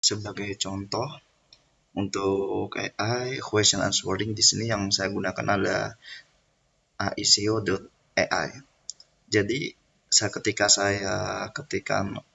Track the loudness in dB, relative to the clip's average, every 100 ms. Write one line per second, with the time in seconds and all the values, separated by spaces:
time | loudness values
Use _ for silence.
0 | 0 -2 -6 -8 -8 -6 -6 -6 -6 -4
1 | -6 -10 _ _ _ -20 _ _ _ -4
2 | -4 0 2 2 0 -2 -4 -6 -8 -4
3 | -2 -2 -2 -6 0 4 4 4 2 0
4 | -2 -2 -2 4 4 4 0 -2 0 0
5 | 0 -2 -4 -2 0 2 2 0 -2 -8
6 | -18 -18 -20 _ _ _ _ _ _ _
7 | -4 -2 2 4 4 0 0 -2 -4 _
8 | _ 0 2 0 -2 -8 -20 _ _ -18
9 | -18 _ _ 2 2 -2 -4 -10 _ _
10 | _ 2 2 -2 -2 2 4 4 4 0
11 | -2 -4 -4 -4 -6 -8 -6 -6 0 -2
12 | 0 -6 -12